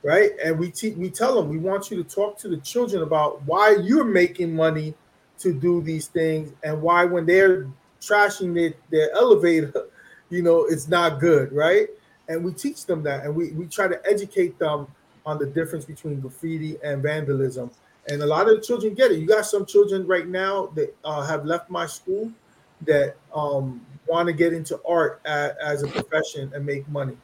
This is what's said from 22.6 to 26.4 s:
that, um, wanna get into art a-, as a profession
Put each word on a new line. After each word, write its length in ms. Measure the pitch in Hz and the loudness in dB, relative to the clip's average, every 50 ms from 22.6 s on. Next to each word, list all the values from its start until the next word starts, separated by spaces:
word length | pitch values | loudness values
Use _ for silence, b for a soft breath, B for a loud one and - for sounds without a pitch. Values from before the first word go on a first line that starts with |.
| b b _ _ 160 | b b _ _ 0
that, 340 | 151 156 143 139 127 - _ _ _ - | 2 2 4 2 0 -4 _ _ _ -6
um, 500 | 151 151 147 143 139 135 131 127 120 - - 135 - _ | -4 -4 -2 -2 -2 -2 -4 -8 -10 -16 -20 -20 -10 _
wanna 240 | - 165 165 175 175 | -2 0 0 0 0
get 220 | 165 147 170 170 165 | -2 -2 -2 -4 -4
into 260 | 165 156 - 151 - - | -4 -8 -10 -10 -10 -6
art 320 | - 170 170 156 147 - - _ | -2 0 0 0 -2 -4 -8 _
a-, 280 | 151 151 147 147 143 - - | -6 -4 -4 -4 -6 -6 -8
as 220 | 151 151 147 139 143 | -6 -6 -4 -4 -6
a 40 | |
profession 640 | 135 - - - _ 156 156 151 - - 147 | -6 -6 -8 -8 _ -4 -4 -4 -4 -8 -12